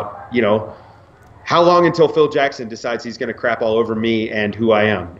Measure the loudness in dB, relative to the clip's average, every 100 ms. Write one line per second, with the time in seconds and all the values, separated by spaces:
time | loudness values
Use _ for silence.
0 | -12 -14 -6 -2 0 0 -2 -14 -20 -20
1 | -20 -20 -20 -16 -2 2 4 4 4 4
2 | 2 2 0 2 -2 -2 -10 -10 -8 -8
3 | -8 -8 -8 -4 -2 0 0 0 0 -2
4 | 0 0 -2 -2 -4 0 2 4 4 0
5 | -4 -2